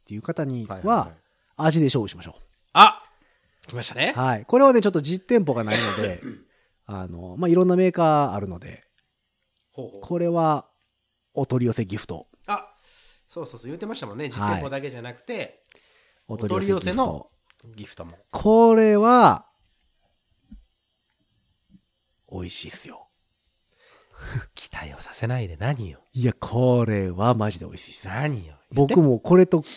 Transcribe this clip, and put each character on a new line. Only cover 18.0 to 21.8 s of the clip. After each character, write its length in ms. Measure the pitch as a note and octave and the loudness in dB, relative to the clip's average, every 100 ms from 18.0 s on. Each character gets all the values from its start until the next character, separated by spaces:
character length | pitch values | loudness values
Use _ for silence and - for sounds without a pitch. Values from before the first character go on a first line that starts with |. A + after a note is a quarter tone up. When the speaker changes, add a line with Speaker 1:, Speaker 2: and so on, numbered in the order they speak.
| E2 | -20
Speaker 2:
も。 120 | - _ | -20 _
Speaker 1:
こ 440 | - G#3 A3 A#3 A3+ | -2 4 6 6 6
れ 220 | A3 G#3 | 4 4
は、 480 | A3 B3 F#3 G2 - _ _ _ _ _ _ _ _ _ _ - _ _ _ _ _ _ _ _ _ _ _ _ | 6 6 6 4 -2 _ _ _ _ _ _ _ _ _ _ -20 _ _ _ _ _ _ _ _ _ _ _ _